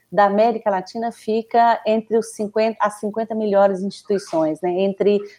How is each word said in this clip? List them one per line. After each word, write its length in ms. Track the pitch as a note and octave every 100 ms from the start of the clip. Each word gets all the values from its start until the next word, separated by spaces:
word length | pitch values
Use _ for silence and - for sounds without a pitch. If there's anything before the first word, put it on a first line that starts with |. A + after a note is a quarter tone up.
| -
da 160 | F#3 G3+
América 440 | G3+ A#3 A3 A3
Latina, 400 | F#3+ F#3 A#3 A3+
fica 680 | A3 - A3 A3 A#3+ A#3 A3+ G#3+
entre 300 | A3 A3 A3+
os 160 | A3
cinquenta, 440 | - G#3 A3 A3 G#3+
as 200 | G#3 G#3
cinquenta 340 | G#3+ G#3+ A3
melhores 480 | A3 G#3+ G3 G3 F#3
instituições, 800 | G3 - - G3+ - D#3+ D#3 D3+
né, 100 | F3+
entre 500 | F3 G3 F#3+ G3+ G#3 G3+